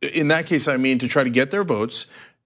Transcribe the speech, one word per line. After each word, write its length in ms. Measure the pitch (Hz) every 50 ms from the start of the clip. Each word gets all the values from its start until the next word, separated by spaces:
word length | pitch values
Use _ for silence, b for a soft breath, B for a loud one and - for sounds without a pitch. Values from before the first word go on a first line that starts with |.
in 280 | 143 143 - 160 151 147
that 160 | 160 160 160
case, 200 | - 170 143 -
I 100 | 151 135
mean, 200 | 127 131 131 131 120
to 80 | 127
try 160 | 120 - 147 131
to 60 | 127
get 220 | 117 135 131 127
their 120 | 196 208 196
votes. 420 | 165 120 104 110 120 - - - - B B B B B B B